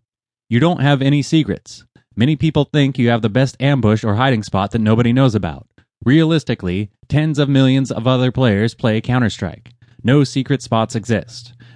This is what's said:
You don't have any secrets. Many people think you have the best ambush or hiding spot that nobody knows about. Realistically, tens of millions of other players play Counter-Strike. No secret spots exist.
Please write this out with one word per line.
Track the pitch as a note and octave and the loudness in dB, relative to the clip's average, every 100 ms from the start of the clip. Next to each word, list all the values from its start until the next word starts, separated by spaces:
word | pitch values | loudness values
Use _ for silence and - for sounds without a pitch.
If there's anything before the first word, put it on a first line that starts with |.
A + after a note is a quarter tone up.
| _ _ _ _ - | _ _ _ _ -2
You | A#2 | 0
don't | D#3+ F3+ | 2 2
have | C#3 C#3+ | 0 2
any | C3+ C#3+ | 2 0
secrets. | C3 D#3+ C3+ F#2 - - _ _ _ - | 0 0 0 -4 -10 -20 _ _ _ -2
Many | B2 | 0
people | D#3 D#3+ D3+ | 0 0 0
think | C#3+ D#3 C#3 C3+ | -2 0 0 2
you | A#2+ | 0
have | A#2 | 0
the | A2 | 0
best | G#2 C3+ - | 0 -2 -2
ambush | C3+ C#3 A2 A2 | -2 2 2 0
or | A2 G#2 | 0 0
hiding | C3+ A#2+ | 0 0
spot | G2+ G2 G2+ | -2 -4 -2
that | A#2 | -2
nobody | G#2+ A2 A#2 | 0 2 2
knows | B2 C3+ G#2 | 2 2 2
about. | F2+ C#2 - _ _ _ | -4 -10 -16 _ _ _
Realistically, | A#2 D3+ D#3+ D#3+ - A#2+ F#2 F2+ G#2+ _ - | 2 2 4 0 -2 -6 -4 -4 -6 _ -4
tens | D3 D#3 C#3+ | -2 -2 -2
of | C#3 | 0
millions | C#3 C3 C3+ C3 | 2 4 2 0
of | - A#2 | -4 -2
other | B2+ B2+ | 0 0
players | B2 B2+ G2 A2+ | 0 0 2 -2
play | - A#2 A2 | -2 -2 -2
Counter-Strike. | - B2 A#2 - F#2 - - _ _ _ | -2 0 -2 -4 -10 -10 -20 _ _ _
No | G#2+ C#3+ | 0 2
secret | C3+ C#3+ B2+ C3+ | 2 -2 -4 -4
spots | - A2+ A2 | -2 -2 -2
exist. | A#2 G2 G#2+ - - - - - | -4 -4 -4 -4 -16 -20 -20 -20